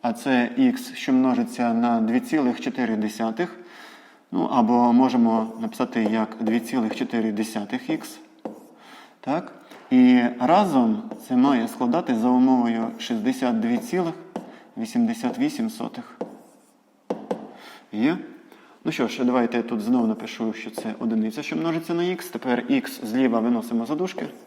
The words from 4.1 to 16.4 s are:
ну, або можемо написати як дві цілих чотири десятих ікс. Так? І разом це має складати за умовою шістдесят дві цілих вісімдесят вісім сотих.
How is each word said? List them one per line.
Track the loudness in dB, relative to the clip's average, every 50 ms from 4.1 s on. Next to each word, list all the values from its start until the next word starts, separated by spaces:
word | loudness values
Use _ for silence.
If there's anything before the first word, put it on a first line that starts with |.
| -20 _ _ _ -4
ну, | -2 -2 0 2
або | 2 2 4 4 4 4 6 6
можемо | 6 4 4 4 4 4 4 2 0 -2 -4 -6 -8
написати | -8 -8 -4 -4 -4 -2 0 -2 0 0 0
як | 0 -2 -2 -4 -4
дві | -2 0 0 0
цілих | -2 -2 -2 -2 -2 -2 -2
чотири | -4 -6 -2 -2 -2 0 0 0
десятих | -2 -4 -4 -4 -8 -6 -6 -8 -8 -4 -4
ікс. | -6 -6 -6 -12 -16 -18 -20 -20 -20 _ _ -16 -16 -16 -20 -20 -20 -20 -20 -20 -20 -20 -20 -20 _ _
Так? | -6 -4 -4 -4 -4 -8 -18 -20 -20 -20 -20 -20 -6 4
І | 6 8 8 10 8 8 6 2 0 0
разом | 2 4 6 4 4 4 2 2 4 4 2 0 -4 -10 -14 -14 -8 -2
це | 2
має | 4 4 4 4 2 0 -2
складати | -4 -2 -2 0 0 0 0 0 -2
за | 0 2 4
умовою | 4 6 6 6 6 4 2 2 0 0 -2 -4 -6 -8
шістдесят | -6 -4 -4 0 0 -2 0 0 0 0 0 0
дві | 0 0 0 -2
цілих | -2 -2 -2 -2 -2 -2 -4 -8 -14 -14 -14 -14 -14 -14 -20 -20 -20 -18 _
вісімдесят | -10 -10 -4 0 0 2 2 0 -2 -4 -4 -2 0
вісім | -2 -2 -2 -2 -4 -6
сотих. | -4 -8 -10 -10 -10 -12 -16 -16 -12 -12 -12 -12 -12 -20